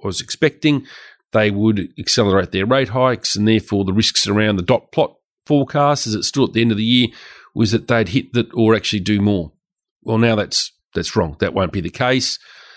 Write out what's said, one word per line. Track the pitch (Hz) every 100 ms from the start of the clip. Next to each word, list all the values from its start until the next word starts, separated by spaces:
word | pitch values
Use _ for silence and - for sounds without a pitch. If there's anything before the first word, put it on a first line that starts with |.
was | 101 87
expecting, | - - 156 - 156 139 - - - _ _
they | 110 107
would | 101 110 101 87 -
accelerate | - - 101 98 90
their | 98
rate | 104 131 127
hikes, | 127 127 120 - 104
and | 107
therefore | 110 - 101
the | 95
risks | 98 - - 101
around | 104 107 98
the |
dot | 90 120 _
plot | - - _ _ _
forecast | - 147 131 151 143 143 113
as |
it | 107
stood | - 139 127
at |
the | 113
end | 117
of | 107
the |
year | 113 123 117 - - - -
was | - 110
that | 110 -
they'd | 117 98
hit | 110 -
that | 120 110
or | 120 110
actually | 110 - 104
do | 92 104
more. | 104 98 76 _ _ _ _ _
Well, | - 113
now | 117
that's, | 107 95 - - _ _
that's | 87 85
wrong. | 113 82 76
That | 98
won't | - 90
be | 101
the | 85
case. | - 127 131 - - - - -